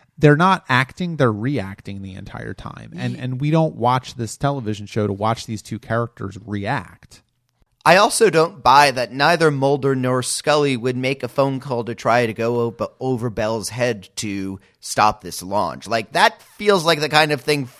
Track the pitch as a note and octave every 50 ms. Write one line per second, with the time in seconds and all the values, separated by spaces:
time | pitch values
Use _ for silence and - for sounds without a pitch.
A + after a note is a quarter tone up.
0 | _ _ _ - D3 D3 D3 D3 F3 F#3+ F#3+ E3+ - - C3 B2 C3 B2+ - -
1 | F#3 F3 E3 C#3+ C#3+ A#2+ G#2+ G2+ G#2+ C3 D3 B2 F#2+ F#2+ F#2+ - - - G2+ G2
2 | G2 F#2+ F#2 G2 G2 - - - - A1+ - - - - - - A2 A2 - E3+
3 | B2+ B2 B2 - B2 B2+ B2+ B2+ C#3+ D3 D#3 E3 D#3+ D#3 - - A2+ A#2+ B2 B2+
4 | B2 - - - A#2 G#2 - - - C#3+ C#3+ C#3 A#2 G#2 G#2+ G2+ G#2 G2+ - A2+
5 | G#2 G#2 G2+ G2 G#2 A2 A#2 - - - A2+ G#2 - - A2+ G#2 - - A#2 A#2
6 | A#2+ A2+ _ - G#2+ G2 G2 G2+ G#2 G#2+ G#2 G2+ G2 G2+ C3+ B2+ F2+ F2 E2+ -
7 | _ _ - - _ _ _ _ _ _ _ _ _ _ _ _ - - E3+ F#3+
8 | G#3 B3 - - A3+ G3+ D3 D#3+ D#3+ E3+ G3+ C#3+ A#2 B2 B2+ C#3+ D3 C#3+ B2+ B2+
9 | B2 A2+ B2 C3+ C#3+ D#3 F3 E3 E3 D#3 D3 C3+ C3+ C#3 C#3+ C#3 C3 C#3 C3+ C3
10 | B2+ B2+ B2+ B2+ B2+ - - - - - D3 D3+ D3 C#3+ C3 A#2+ A2 B2+ B2 B2+
11 | B2+ B2+ C#3 C3+ - A#2+ - - C3+ C#3 C3+ C3 B2+ C#3+ B2+ A#2+ A#2 G#2+ A#2 -
12 | - B2 A2+ B2 B2 A2 A2 - A2+ A#2 A#2+ A#2+ A#2 A#2 - - G#2+ - _ -
13 | C3 C3 C3 A#2 A2+ B2 G2+ G#2+ A2 G#2+ A2+ A2+ G2 - A2 A#2+ B2 B2 A#2 G#2
14 | F2 - - - - G#2+ G2 G2 F#2+ G2 F#2+ F#2+ _ _ _ _ - - - -
15 | G#2 G#2+ G#2+ - - F2 E2 - F2 F#2 G2+ G#2+ F#2+ E2+ B1+ C2 - G2+ A2+ A2+
16 | A2 - - E3+ G3 A3+ A3+ - - _ _ - G#3+ G#3 G3+ F#3+ D#3 E3 E3+ D3
17 | D3 D3 C#3 D3+ D#3 D3+ D3 C#3 - - D3+ C#3+ C3+ A#2+ -